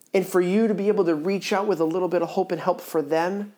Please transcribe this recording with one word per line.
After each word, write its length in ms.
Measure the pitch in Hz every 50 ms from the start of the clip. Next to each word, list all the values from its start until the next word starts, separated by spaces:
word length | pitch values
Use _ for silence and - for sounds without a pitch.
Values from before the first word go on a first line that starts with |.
| - _ -
And 140 | 196 185
for 140 | 190 - 185
you 260 | 180 175 190 214 226
to 60 | 214 208
be 160 | 180 196 208
able 160 | 202 190 185
to 100 | 170 165
reach 380 | 151 156 190 196 190 - - 208
out 140 | 190 208
with 120 | 214 185 156
a 60 | 165
little 240 | 160 165 185 185 175
bit 120 | 180 175
of 80 | 165 165
hope 220 | - 196 185 -
and 80 | 180 160
help 220 | - 185 175 -
for 200 | - - - 160
them 520 | 147 139 160 160 165 180 196 202 208 208 -